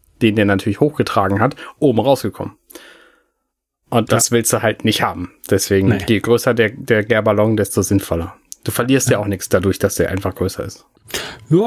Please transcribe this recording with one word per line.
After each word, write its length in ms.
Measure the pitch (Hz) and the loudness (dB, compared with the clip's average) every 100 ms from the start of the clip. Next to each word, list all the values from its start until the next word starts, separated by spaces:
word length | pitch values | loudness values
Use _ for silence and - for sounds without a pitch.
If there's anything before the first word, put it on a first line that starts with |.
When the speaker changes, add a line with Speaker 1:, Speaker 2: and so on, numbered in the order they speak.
| _ - | _ 0
Speaker 1:
den 140 | 113 | 0
der 120 | 107 101 | 2 2
natürlich 340 | 98 107 101 | 2 0 0
hochgetragen 580 | 147 147 117 - 98 98 | 0 0 -2 0 0 2
hat, 140 | 120 - - - | 0 -2 -14 -2
oben 220 | 147 110 | 0 2
rausgekommen. 540 | 117 135 104 - 101 - _ - - - _ _ _ _ _ _ _ _ - | 2 0 -2 -8 -12 -14 _ -20 -20 -20 _ _ _ _ _ _ _ _ -4
Und 200 | 117 - | -2 0
das 200 | 113 - | 0 2
Speaker 2:
Ja. 20 | |
Speaker 1:
willst 200 | 117 110 | 0 0
du 100 | 110 | 0
halt 220 | 110 107 | 0 0
nicht 180 | 117 107 | -2 0
haben. 280 | 107 90 90 _ - | -2 -4 -10 _ -2
Deswegen, 380 | 98 - 98 95 | -2 2 2 2
Speaker 2:
Nee. 100 | 101 - | 2 0
Speaker 1:
je 100 | 107 | 0
größer 340 | 110 117 - | 2 2 2
der, 160 | 117 107 | 0 0
der 340 | 117 - 113 | -2 -2 0
Gärballon, 520 | 107 110 110 104 110 107 | 2 0 2 2 2 2
desto 260 | 98 - | 0 0
sinnvoller. 520 | 95 98 - 85 87 - - - | 0 0 0 -6 -6 -12 -20 -14
Du 80 | - | -6
verlierst 360 | - 123 135 - | -2 2 2 2
ja 60 | |
Speaker 2:
Ja. 40 | 104 | 0
Speaker 1:
auch 60 | 101 | 0
nichts 220 | 98 - | -4 0
dadurch, 300 | 98 95 92 | 2 2 0
dass 160 | 98 | 0
der 160 | - 85 | 0 -2
einfach 240 | 92 - | -2 -4
größer 300 | - 92 - | -4 -4 -4
ist. 220 | - - _ _ - - - - - | -10 -12 _ _ -12 -10 -10 -12 2
Speaker 2:
Ja, 120 | 165 | 2